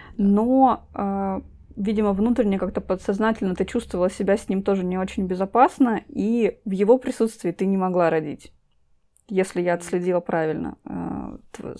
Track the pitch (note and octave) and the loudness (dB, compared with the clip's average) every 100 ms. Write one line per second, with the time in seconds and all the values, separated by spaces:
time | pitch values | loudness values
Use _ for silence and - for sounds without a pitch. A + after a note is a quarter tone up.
0 | - - G3+ G3+ A#3 C4 C4 A3 - - | -12 0 4 4 4 6 6 4 -4 -6
1 | G3+ G3 G3 F#3+ - - - - G3+ G#3+ | -4 -2 -4 -4 -8 -18 -16 -6 -2 0
2 | G#3+ G3 A3 A#3+ G#3 G3 F#3 F#3+ - F#3 | 0 2 2 2 2 0 -2 -4 -4 -2
3 | - G3 G#3+ A3 F#3+ F3+ F#3 A#3+ - F3+ | -2 0 0 0 -2 -2 -2 -4 -4 0
4 | F#3 - G3 G3 - F#3+ G3 G3 F#3 F#3 | 0 0 0 0 0 -2 0 0 0 -2
5 | F#3+ - F#3 F#3 F#3+ A#3 C4+ - B3 G#3 | -4 -4 -4 -2 0 4 4 4 2 0
6 | - - G3+ A#3 G3+ - G#3+ F#3+ G3+ B3+ | -4 -4 -2 2 0 -2 -4 2 4 4
7 | C4+ - A3+ - F3 F3 F#3+ G3 F#3 F3+ | 2 -2 -2 -2 -6 -2 0 0 0 2
8 | E3 D#3+ D3+ - - - _ _ _ _ | 2 0 -2 -8 -16 -20 _ _ _ _
9 | _ _ - F#3 F#3 F3+ F3 E3+ F3 F3+ | _ _ -6 -2 -2 -2 0 -2 -2 -4
10 | F3+ F3+ F3 E3+ D#3 D#3+ - - - F3 | 0 -2 0 -2 -2 -2 -6 -10 -12 -8
11 | - - - - - - - - | -8 -8 -10 -14 -18 -16 -14 -14